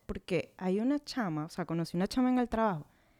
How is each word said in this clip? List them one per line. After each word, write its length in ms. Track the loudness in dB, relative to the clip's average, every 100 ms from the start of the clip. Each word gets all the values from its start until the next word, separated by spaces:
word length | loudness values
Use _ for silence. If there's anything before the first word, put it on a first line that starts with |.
| -10
porque 480 | -10 -2 -2 -2 -4
hay 220 | 0 2
una 180 | 2 0
chama, 480 | -2 -4 -2 -2 -4
o 40 |
sea, 160 | -6 -2
conocí 300 | -2 -2 0
una 120 | 0
chama 220 | 2 2
en 100 | 4
el 100 | 2
trabajo 380 | 2 2 0 -6 _ _